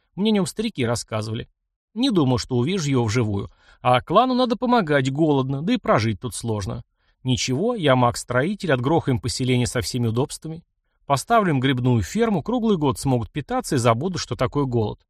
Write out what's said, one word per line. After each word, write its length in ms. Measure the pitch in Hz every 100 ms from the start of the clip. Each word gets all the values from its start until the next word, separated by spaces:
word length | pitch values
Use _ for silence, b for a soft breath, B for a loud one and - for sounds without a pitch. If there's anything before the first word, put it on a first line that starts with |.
| _ -
Мне 140 | 214
о 40 | 208
нем 100 | 170
старики 400 | - 226 - 117
рассказывали. 640 | 117 - 107 107 113 - _ _ _ _ 208
Не 160 | 269
думал, 260 | 190 131 123
что 200 | - 123
увижу 320 | 131 196 143
его 160 | 131 117
вживую. 440 | 120 107 101 - b b b
А 200 | 123 123
клану 340 | - 185 254 247
надо 200 | 254 233
помогать, 560 | 247 247 156 143 131
голодно, 520 | 135 160 139 131 139
да 100 | 165
и 40 | 247
прожить 420 | - 180 110 107
тут 160 | 127 -
сложно. 480 | 117 107 95 120 - _ _ _
Ничего, 520 | 127 123 - 127 220 240
я 200 | 147 127
маг-строитель, 760 | 120 - - 123 156 214 175
отгрохаем 480 | 131 123 160 - 120
поселение 480 | 131 - 127 123 120
со 140 | 127
всеми 260 | - 127 117
удобствами. 560 | 113 143 - 160 165 - _ _ _ -
Поставлю 460 | 139 - 233 185
им 80 | 135
грибную 440 | 131 127 127 120
ферму, 400 | 90 208 226 185
круглый 340 | 165 247 220 185
год 220 | 147 -
смогут 320 | 143 123 110
питаться 440 | 151 - 247 - 139
и 40 |
забудут, 420 | 120 113 180 170
что 140 | - 120
такое 300 | 127 147 135
голод. 340 | 120 104 120